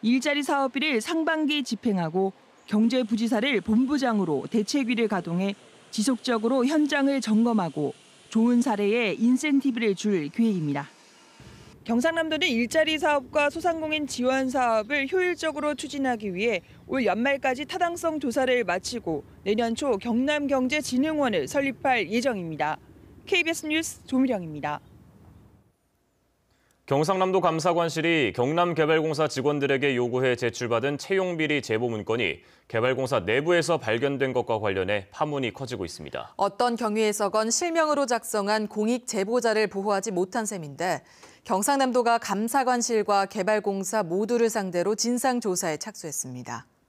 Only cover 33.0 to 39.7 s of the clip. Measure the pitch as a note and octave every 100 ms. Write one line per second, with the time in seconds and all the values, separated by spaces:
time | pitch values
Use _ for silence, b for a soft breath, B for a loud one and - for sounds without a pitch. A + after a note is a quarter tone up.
33 | C3 B2 F2+ A#2 D#3 F3 D3+ E3 A2+ A2+
34 | C#3 C#3 C3+ B2 A2+ A2+ G#2 F#2+ F#2 G#2
35 | F#2+ - D3+ C#3+ B2 - C3 A#2 F2 -
36 | D2+ C2 - - G3 G3 B3 A#3 A3+ G#3+
37 | G#3+ G#3 G3+ G#3+ A3 A#3 F4 E4 D#4 C#4+
38 | C4+ A#3+ - G#3+ G3+ G#3+ G#3+ G#3 G#3+ B3
39 | - A3 G3 B3 A3+ G#3+ G#3+